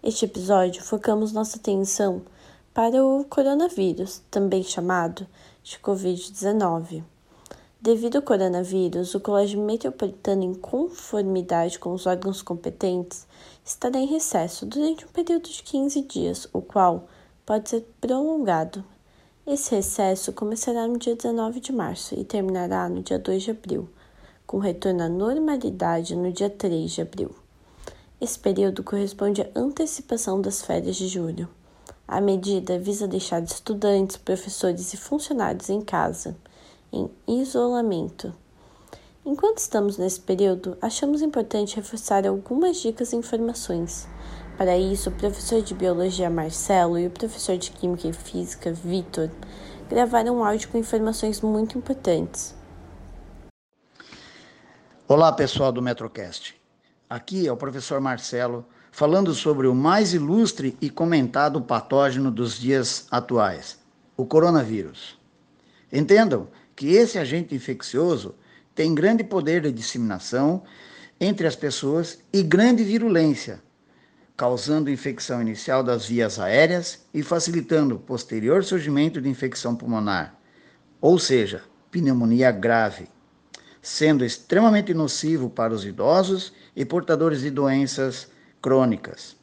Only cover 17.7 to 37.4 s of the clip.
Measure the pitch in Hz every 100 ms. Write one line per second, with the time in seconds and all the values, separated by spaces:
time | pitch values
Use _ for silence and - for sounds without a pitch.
17.7 | 233 226 _ 233 254 302 320 233 165 160
18.7 | 190 190 _ _ _ _ _ - 285 -
19.7 | 220 196 - 196 190 - 196 214 226 -
20.7 | 233 226 240 240 233 240 233 220 240 240
21.7 | 262 - 180 - - 196 214 190 185 175
22.7 | 185 175 180 185 185 190 190 196 220 190
23.7 | - 170 _ _ _ - _ _ 196 196
24.7 | 175 196 180 170 175 208 285 311 285 240
25.7 | 190 175 170 170 170 180 180 202 202 202
26.7 | 165 160 165 165 - - - _ _ _
27.7 | _ - - - _ 240 - - 190 196
28.7 | 190 196 202 202 - 202 202 - - 247
29.7 | 285 311 - - 233 214 190 190 196 -
30.7 | 165 175 185 185 185 165 160 170 - _
31.7 | _ - - - - 202 190 190 196 185
32.7 | 180 185 202 202 185 180 170 170 - -
33.7 | 208 208 202 196 - - 185 190 - 190
34.7 | 175 180 190 - 294 294 277 202 - -
35.7 | 196 214 175 165 165 - 170 - _ -
36.7 | - _ - - - - 233